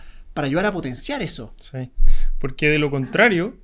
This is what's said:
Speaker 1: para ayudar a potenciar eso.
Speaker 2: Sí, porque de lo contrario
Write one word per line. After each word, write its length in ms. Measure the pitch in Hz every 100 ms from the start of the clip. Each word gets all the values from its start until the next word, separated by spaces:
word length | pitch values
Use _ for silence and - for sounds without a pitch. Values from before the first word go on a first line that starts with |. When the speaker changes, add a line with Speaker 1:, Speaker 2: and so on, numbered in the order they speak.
| - - -
Speaker 1:
para 120 | - 143
ayudar 200 | 156 208
a 60 |
potenciar 500 | 190 139 123 - 285
eso. 320 | 180 - 110 -
Speaker 2:
Sí, 320 | - 131 127 - - - - -
porque 300 | 135 - 151
de 100 | 151
lo 120 | 147
contrario 640 | 139 127 180 233 175 202 -